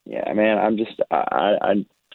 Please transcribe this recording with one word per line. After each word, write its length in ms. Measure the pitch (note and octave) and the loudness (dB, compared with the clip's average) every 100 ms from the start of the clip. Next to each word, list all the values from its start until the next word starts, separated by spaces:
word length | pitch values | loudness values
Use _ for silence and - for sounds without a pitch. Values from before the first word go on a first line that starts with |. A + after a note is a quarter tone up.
yeah, 280 | - - - | -12 -8 -2
man, 240 | G#2 A2 G#2 | 0 2 2
I'm 180 | G#2+ | 2
just, 240 | A2 A2+ - - | 0 -2 -4 -2
I, 60 | D#2 - | 0 0
I, 380 | B1+ G2 - G2 | 0 2 2 0
I, 40 | G2+ - _ _ | 0 -4 _ _